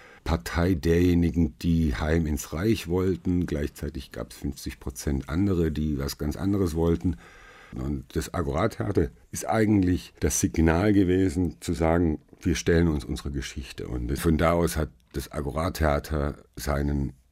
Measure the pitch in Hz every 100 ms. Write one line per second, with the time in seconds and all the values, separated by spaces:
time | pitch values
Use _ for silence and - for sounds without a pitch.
0 | - - - 82 - 85 87 92 82 85
1 | 90 87 85 85 82 - 87 82 80 -
2 | 78 82 76 76 - 80 104 110 82 90
3 | 92 87 - 90 85 73 73 - 73 69
4 | - 57 58 - 73 67 - - - -
5 | - 67 65 80 101 87 80 76 78 71
6 | 69 - 76 - 95 101 92 80 82 85
7 | 92 85 - - - - - 64 64 71
8 | - 82 76 - 71 69 113 - 113 98
9 | - - - - 67 110 107 104 90 87
10 | - - 78 - 95 - 80 82 107 101
11 | 90 92 95 92 87 - - 85 82 85
12 | 85 76 _ - 92 76 - 85 85 73
13 | - 73 - 69 - - 67 - 50 62
14 | 60 67 85 78 82 85 85 - 76 -
15 | _ 69 - - 69 71 87 80 78 71
16 | - 78 71 - - - - 71 71 71
17 | 67 - _